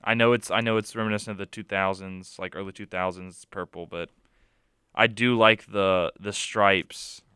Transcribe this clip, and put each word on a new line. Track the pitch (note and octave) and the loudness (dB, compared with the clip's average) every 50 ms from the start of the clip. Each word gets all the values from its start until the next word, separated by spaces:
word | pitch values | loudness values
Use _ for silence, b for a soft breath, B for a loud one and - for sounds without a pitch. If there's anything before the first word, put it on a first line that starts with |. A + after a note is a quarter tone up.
| - | -2
I | - A2+ | 0 2
know | A#2 A#2 A#2 A#2+ | 4 6 6 4
it's, | A#2 - - | 4 2 0
I | F2 G#2+ | -2 0
know | A#2 A#2 A2+ | 0 2 0
it's | A2 G#2+ - - | 0 0 -2 -4
reminiscent | A#2 A2 G#2+ G#2+ G#2 - - G#2+ | -4 -4 -2 -2 -4 -4 -6 -10
of | F#2+ | -10
the | G2+ | -10
two | - - - G#2 | -12 -12 -14 -10
thousands, | - G2+ G2 F#2+ F#2+ G2 F#2 F#2+ F#2+ F#2 F#2 F#2 - - - | -4 -2 0 0 0 0 -2 -6 -14 -14 -14 -16 -16 -14 -12
like, | F#2 F#2 - | -12 -10 -10
early | F2 G2 G2 F#2 | -10 -10 -10 -12
two | - G#2 | -14 -12
thousands | - - F2+ F#2 F#2 F2+ F#2 F#2 F#2 F2 - - | -8 -4 -2 -2 -2 -4 -6 -10 -18 -18 -20 -20
purple, | - - G2 F2+ E2+ - F2 E2+ | -16 -12 -12 -12 -10 -12 -14 -14
but | E2+ - E2+ E2+ D#2+ _ _ _ _ _ _ _ _ _ _ _ _ _ _ _ _ - | -12 -10 -10 -10 -10 _ _ _ _ _ _ _ _ _ _ _ _ _ _ _ _ -2
I | - A2 | 0 0
do | A#2 A2 G2+ A#2+ B2 B2 A2+ | 0 0 0 0 2 4 6
like | A2 A2 A2 G#2+ - | 6 6 6 4 0
the, | - G2+ G#2 G2 F#2+ F#2+ F#2 F2 D#2 - - | -6 -2 0 2 4 4 2 2 0 -4 -6
the | F2+ G#2 G2 | -10 -8 -8
stripes, | - - - - A2+ G#2 G2 G2 F#2 D#2 - - - - - - - - _ _ | -6 -8 -4 0 2 4 4 4 2 0 -4 -10 -16 -16 -16 -18 -20 -20 _ _